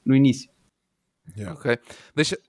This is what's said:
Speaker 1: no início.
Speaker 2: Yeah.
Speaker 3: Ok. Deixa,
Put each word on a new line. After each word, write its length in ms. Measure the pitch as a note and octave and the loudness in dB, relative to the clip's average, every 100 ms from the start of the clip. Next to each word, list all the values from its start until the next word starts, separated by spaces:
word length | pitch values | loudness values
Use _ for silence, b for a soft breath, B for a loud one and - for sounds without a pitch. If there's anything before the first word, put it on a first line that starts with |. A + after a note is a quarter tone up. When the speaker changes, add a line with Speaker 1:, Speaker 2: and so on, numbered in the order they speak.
| - | 0
Speaker 1:
no 100 | C3+ | 4
início. 340 | C#3 A#2 - _ _ _ _ _ _ _ - G2+ | 4 0 -8 _ _ _ _ _ _ _ -20 -16
Speaker 2:
Yeah. 180 | G2+ D3+ | -14 -8
Speaker 3:
Ok. 180 | C3 A#2+ B B B D3 | -4 -6 B B B -4
Deixa, 240 | D3+ F#3 | -4 -6